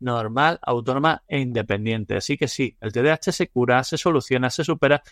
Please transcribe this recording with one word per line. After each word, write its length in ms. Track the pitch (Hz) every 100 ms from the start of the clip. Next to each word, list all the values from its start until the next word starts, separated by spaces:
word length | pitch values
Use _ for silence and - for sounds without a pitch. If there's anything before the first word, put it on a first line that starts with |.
normal, 580 | 127 117 110 117 151 170
autónoma 640 | - 120 120 131 156 156 -
e 100 | 139
independiente. 800 | 127 117 107 101 107 113 104 101
Así 200 | - 143
que 120 | 131
sí, 280 | - 131 -
el 120 | 110
T 80 | 117
D 100 | 139
A 20 |
H 160 | 160 -
se 180 | - 180
cura, 360 | 123 123 123
se 120 | 127 -
soluciona, 540 | 175 151 - 127 127
se 140 | -
supera 360 | 160 165 139 143 -